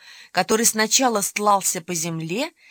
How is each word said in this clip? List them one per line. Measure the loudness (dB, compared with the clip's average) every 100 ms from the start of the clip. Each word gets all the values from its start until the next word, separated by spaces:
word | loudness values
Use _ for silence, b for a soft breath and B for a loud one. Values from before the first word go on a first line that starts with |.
| B B B
который | -2 0 2 2
сначала | 0 2 2 2 0
стлался | -2 0 2 2 2 -4
по | -6
земле | -6 -6 -6 -4 -4 -4 -8 b